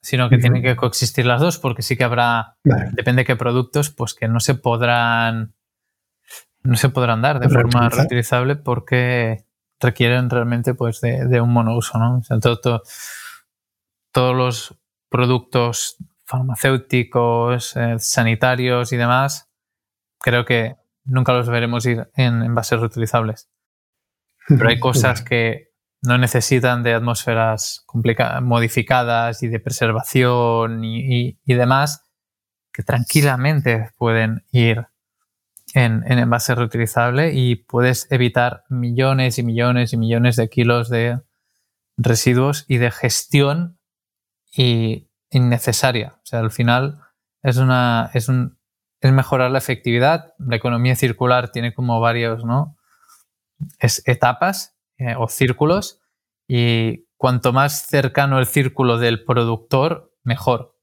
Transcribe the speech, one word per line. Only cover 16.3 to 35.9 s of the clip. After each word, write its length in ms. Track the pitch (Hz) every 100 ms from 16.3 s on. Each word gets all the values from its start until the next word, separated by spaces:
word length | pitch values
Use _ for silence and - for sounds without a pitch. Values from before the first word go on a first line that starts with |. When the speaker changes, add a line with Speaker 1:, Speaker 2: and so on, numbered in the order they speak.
| 131 127 120 135 131 - 127 117 123 120 117 120 123 - -
Speaker 1:
eh, 180 | 117 113
sanitarios 920 | - - 113 113 127 123 127 123 120
y 60 | 123
demás, 520 | 120 123 139 - _ _ _ _ _ _ _ _
creo 240 | - 120 120
que 300 | 120 113 - _ _ -
nunca 260 | 131 127
los 160 | 123 117
veremos 380 | 120 117 120 120
ir 240 | 117 117 -
en 280 | 127 117
envases 360 | 113 120 110 117
reutilizables. 680 | 113 117 110 123 110 107 _ _ _ _ _ _ _ _ _ _ -
Pero 220 | 139 113
hay 60 | 120
Speaker 2:
Ujú. 60 |
Speaker 1:
cosas 380 | 131 127 127 120
Speaker 2:
Vale. 100 | -
Speaker 1:
que 380 | 120 113 113 _ _ _ _
no 160 | 123 123
necesitan 680 | 127 127 - 127 123 123
de 100 | 120
atmósferas 880 | 117 120 117 - 113 113 110 - - _
complica-, 540 | 123 113 113 120 127
modificadas 1000 | 123 120 117 - 110 127 120 117 117 113
y 40 | 117
de 100 | 113
preservación 1200 | - - 117 110 - 131 123 123 120 113 113 113
y, 160 | 113 113 135 123 120
y, 100 | - -
y 80 |
demás, 520 | 123 123 135 147 147 _ _ _ _ _ _ _
que 100 | -
tranquilamente 1080 | - 123 123 156 147 127 135 151 127 113 110 _
pueden 480 | 120 113 110 113 _
ir 360 | 127 117 113 113 _ _ _ _ _ _ _ -
en, 300 | 139 120